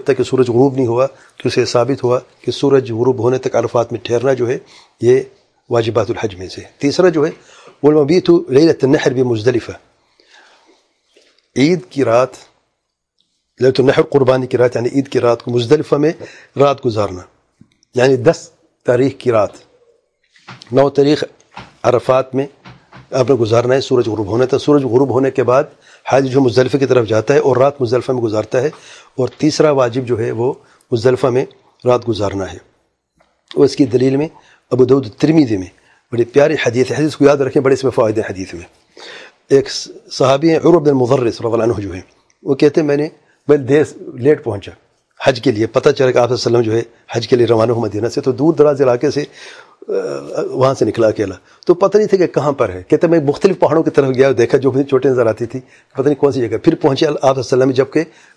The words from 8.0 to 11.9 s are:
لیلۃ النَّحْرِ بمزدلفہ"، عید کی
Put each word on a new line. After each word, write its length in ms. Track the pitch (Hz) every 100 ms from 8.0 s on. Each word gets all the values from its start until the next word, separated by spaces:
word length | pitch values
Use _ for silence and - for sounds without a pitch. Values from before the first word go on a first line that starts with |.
| 143 180 - 170 -
لیلۃ 240 | 131 165 -
النَّحْرِ 320 | 131 151 151
بمزدلفہ"، 580 | 123 123 113 107 117 - 95 _ _ _ _ _ _ _ _ _ _ _ _ _ _ _ _ _ 120
عید 240 | 147 175
کی 160 | -